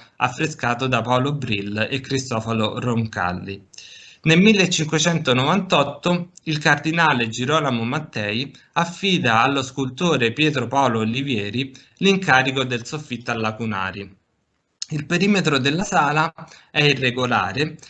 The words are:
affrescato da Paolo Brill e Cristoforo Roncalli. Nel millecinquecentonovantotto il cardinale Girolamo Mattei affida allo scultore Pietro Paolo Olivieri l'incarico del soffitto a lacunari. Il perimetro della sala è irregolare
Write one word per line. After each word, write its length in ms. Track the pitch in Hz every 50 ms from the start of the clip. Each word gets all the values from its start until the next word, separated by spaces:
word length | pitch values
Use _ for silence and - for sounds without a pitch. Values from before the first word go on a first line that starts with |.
| - - _
affrescato 680 | - 123 123 - - 160 156 - - - 120 117 113 131
da 160 | 127 127 117
Paolo 320 | 113 120 123 127 127 147 151
Brill 540 | 139 123 107 107 98 98 101 104 107 110 -
e 100 | 139 135
Cristoforo 760 | 131 - 139 127 - - 120 110 110 113 113 110 107 104 - 120
Roncalli. 880 | 127 123 117 113 113 110 - 104 90 90 90 90 95 98 98 - - _ - - - - - - - - - _ -
Nel 160 | 160 160 170
millecinquecentonovantotto 1900 | 196 220 214 196 180 180 - 160 156 151 165 156 151 170 170 156 156 131 123 127 131 147 180 202 185 - 185 147 139 143 - - - 175 180 175 175 - _ - _
il 120 | 160 151
cardinale 680 | 147 147 160 143 151 - 160 160 170 165 156 139 120 117
Girolamo 560 | 113 110 120 127 131 156 160 147 135 120 117 113
Mattei 680 | 117 139 156 151 - - 117 104 104 107 117 139 - - - _ _ _
affida 680 | 151 175 180 - - 190 196 180 165 - 120 110 113 120
allo 180 | 139 139 139
scultore 720 | 127 127 - 143 135 131 127 - 180 170 151 123 120 113 117
Pietro 320 | 143 156 156 - 131 117
Paolo 360 | 117 131 135 131 123 113 113
Olivieri 680 | 110 110 117 135 139 143 123 104 101 101 104 123 135 135 - - - _ _
l'incarico 640 | - 180 196 196 190 190 160 131 131 131 135 131 135 127
del 240 | 123 123 117 -
soffitto 420 | - 156 151 147 - 123 117 120 -
a 60 | 117
lacunari. 800 | 113 110 110 110 113 117 110 104 95 92 95 92 101 101 95 98 _ _ _ _ _ _ _ _ _ _ _ _ _ - -
Il 160 | 156 147 139
perimetro 540 | - 175 175 190 202 208 190 147 151 143 131
della 240 | 127 139 151 175 185
sala 500 | - 190 165 147 143 147 156 160 160 - - 165 - - - - _
è 100 | - 151
irregolare 960 | 147 143 135 131 131 123 120 127 123 120 120 104 92 92 98 131 151 156 - - -